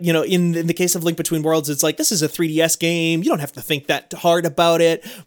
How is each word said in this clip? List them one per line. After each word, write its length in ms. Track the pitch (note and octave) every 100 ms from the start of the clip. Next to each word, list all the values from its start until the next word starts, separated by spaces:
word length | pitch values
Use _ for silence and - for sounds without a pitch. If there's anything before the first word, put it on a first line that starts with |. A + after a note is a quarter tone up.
you 120 | E3+
know, 100 | E3
in, 320 | C#3 F3+ F3 E3
in 100 | E3
the 80 |
case 220 | E3+ F3+ F3+
of 80 |
Link 120 | E3 E3
Between 280 | D#3+ E3
Worlds, 260 | D#3 D#3+ C#3+
it's 140 | C#3+
like, 120 | D#3 D#3
"This 120 | D#4
is 100 | F#3+
a 80 | D3+
three 200 | - E3
D 120 | D#3
S 140 | D#3+
game. 480 | - E3+ E3+ E3 E3
You 80 | G#3+
don't 80 | B3+
have 140 | -
to 100 | -
think 240 | - D3+ -
that 260 | C#3+ -
hard 320 | - F3 E3+
about 360 | E3+ C#3+ E3+ E3
it, 260 | E3 E3 G#3+ A3+